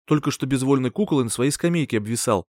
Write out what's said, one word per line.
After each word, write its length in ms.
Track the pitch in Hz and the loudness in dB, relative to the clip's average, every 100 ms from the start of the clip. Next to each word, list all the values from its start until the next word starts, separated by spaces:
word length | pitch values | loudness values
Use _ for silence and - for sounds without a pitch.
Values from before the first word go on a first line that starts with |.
| - | 0
только 240 | 151 147 | 0 0
что 160 | - 131 | -2 -2
безвольной 460 | 131 131 139 127 | 0 2 2 2
куклой 320 | - 208 143 | -2 0 0
на 60 | 117 | 0
своей 220 | - 139 | 0 -2
скамейке 460 | - 170 170 139 110 | 0 0 0 0 -2
обвисал. 480 | 104 117 123 98 | -2 -4 0 0